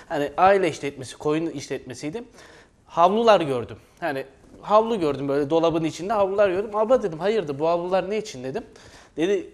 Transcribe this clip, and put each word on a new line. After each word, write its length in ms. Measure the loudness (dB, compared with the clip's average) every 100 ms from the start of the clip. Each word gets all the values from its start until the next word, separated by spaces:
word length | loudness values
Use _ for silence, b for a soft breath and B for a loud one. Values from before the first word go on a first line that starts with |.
| -8
Hani 220 | -4 -4 4
aile 320 | 4 6 2
işletmesi, 480 | -2 -8 -8 -14 -6
koyun 280 | -2 0 -2
işletmesiydi. 760 | -6 -8 -10 -10 -10 -10 -10 -12 b b b b _ _
Havlular 560 | 2 4 4 4 4
gördüm. 360 | 4 -4 -6 -14 b b
Hani 260 | -6 -6 -8 -16 -20 -18
havlu 380 | 2 4 4 0
gördüm 280 | 0 -2 -2
böyle 220 | 0 2
dolabın 340 | 2 2 2
içinde 300 | -2 -6 -4
havlular 360 | 0 0 2 2
gördüm. 260 | 2 -4 -2
"Abla," 280 | 2 2
dedim, 160 | 0 -4
"hayırdır 400 | -2 -2 -2 -2
bu 80 | 0
havlular 420 | 0 0 -2 -2
ne 80 | -6
için?" 260 | -6 -10
dedim. 200 | -10 -10 -12 b b b b -4
Dedi, 320 | -2 -2 -4